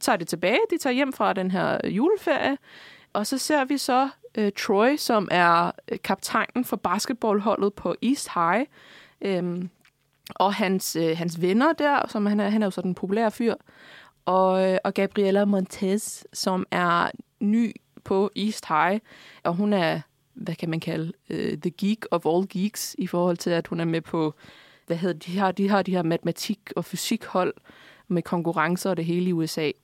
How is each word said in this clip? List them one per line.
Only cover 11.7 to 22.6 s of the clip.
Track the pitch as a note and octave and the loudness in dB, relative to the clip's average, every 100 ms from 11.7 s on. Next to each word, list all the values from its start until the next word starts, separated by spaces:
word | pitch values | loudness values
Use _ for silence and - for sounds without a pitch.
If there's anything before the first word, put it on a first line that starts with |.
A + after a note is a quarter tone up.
der, | D#4+ D4 C#4 - | 2 2 2 0
som | A3+ G#3 | -2 0
han | G#3 | 0
er, | G3+ | 0
han | G#3+ | 0
er | G#3 | 0
jo | |
sådan | F#3 F#3 | -2 -4
en | |
populær | F3+ F#3 G3+ A3+ | -4 -2 0 0
fyr. | - A#3 - _ - - - - _ | 0 -2 -2 _ -20 -20 -20 -20 _
Og, | - F#3 F#3+ F#3 F#3+ | 0 4 4 4 2
øh, | F#3 | 2
og | - | 0
Gabriella | F#3+ G3 - G3 G3 | 0 0 2 4 4
Montez, | G3+ G3+ F#3 - F#3+ G3+ - - - | 4 2 0 -2 0 0 -2 -12 -12
som | - - F#3 - | -6 -2 -2 -2
er | F3+ F3 E3+ F3 - - - | 0 2 2 2 -4 -16 -4
ny | G#3 A3 A#3 - _ - | 0 2 0 -4 _ -12
på | - F#3+ G3+ - | -2 0 0 0
East | G3+ G#3+ - | -4 -4 -2
High, | D#3 E3 G#3 - - - - | 2 2 0 -4 -20 -20 -8
og | - | -4
hun | F3 G#3 | 0 2
er, | G3+ E3 D#3+ - _ _ | 2 2 -2 -6 _ _
hvad | - E3+ | -12 -10
kan | E3 E3+ | -6 -4
man | D#3+ | -4
kalde, | E3+ E3 D#3+ - - | -4 -6 -6 -10 -8
øh, | - - D3+ | -6 -4 -4
the | F3+ | -6
geek | - G3 A3 - | -4 -2 -2 -2
of | E3+ D#3 | -2 2
all | E3+ F#3+ | 0 0
geeks, | F3+ | -2